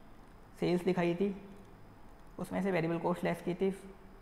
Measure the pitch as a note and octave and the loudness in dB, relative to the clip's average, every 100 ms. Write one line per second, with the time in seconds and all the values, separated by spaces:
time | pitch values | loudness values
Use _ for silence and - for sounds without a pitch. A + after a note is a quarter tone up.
0 | - - - - - - E3 F3 F#3 F3+ | -18 -20 -20 -20 -20 -2 2 4 4 4
1 | E3+ F3 G3+ F#3+ - - - - - - | 4 4 2 0 -8 -16 -16 -18 -18 -18
2 | - - - - F3+ F#3 G3 F3 E3 E3+ | -18 -18 -14 -8 -4 0 2 4 4 2
3 | E3 F3 F3 E3+ F3 F3 F#3+ F#3+ - - | 2 2 2 0 0 2 2 0 -6 -16
4 | - - | -18 -20